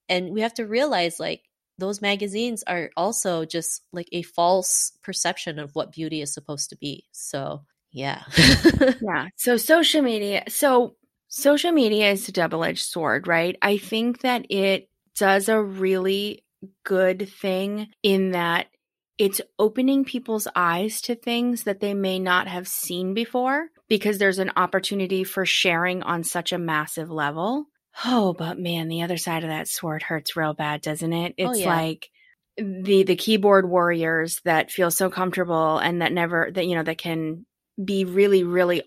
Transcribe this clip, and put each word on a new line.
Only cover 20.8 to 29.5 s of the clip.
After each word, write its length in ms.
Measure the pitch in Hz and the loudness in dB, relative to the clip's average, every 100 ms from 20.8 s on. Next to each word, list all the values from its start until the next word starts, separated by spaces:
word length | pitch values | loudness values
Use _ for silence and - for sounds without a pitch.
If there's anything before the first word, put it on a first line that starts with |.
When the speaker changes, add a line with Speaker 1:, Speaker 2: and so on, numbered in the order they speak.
| 214 214 | -2 -4
Speaker 2:
to 140 | - 233 | -6 -6
things 480 | 240 233 247 233 | -4 -2 -2 -2
that 180 | 214 196 | -4 -4
they 120 | 202 | -2
may 260 | 202 190 190 | -2 -2 0
not 280 | 185 180 185 | 2 2 2
have 220 | 180 180 | -4 -8
seen 440 | - - 175 185 | -8 -6 -4 -4
before 540 | 196 233 247 254 277 330 _ - | -2 -2 -2 0 -2 -4 _ -2
because 280 | 214 208 202 | 0 0 2
there's 220 | 196 185 | 2 2
an 120 | 190 - | 0 0
opportunity 720 | 180 190 190 202 185 190 190 | 0 0 -2 -2 -2 -2 -2
for 200 | - 180 | -2 -2
sharing 580 | - 185 170 180 180 | 0 2 2 0 -2
on 200 | - 175 | -2 -4
such 300 | 165 175 170 | -4 -6 -4
a 40 | 180 | -4
massive 520 | 170 156 151 - 160 | -2 -2 -2 -6 -8
level. 560 | 156 147 156 185 269 294 _ _ - 240 | -4 -4 -2 -4 -4 -6 _ _ -8 0
Oh, 280 | 247 196 | 2 2
but 260 | 175 165 - | 0 -6 -6
man, 280 | 175 170 165 | -4 -4 -4
the 140 | 165 | -4
other 160 | 170 170 | -4 -4
side 260 | 175 165 | -4 -4
of 60 | |
that 180 | 165 | -4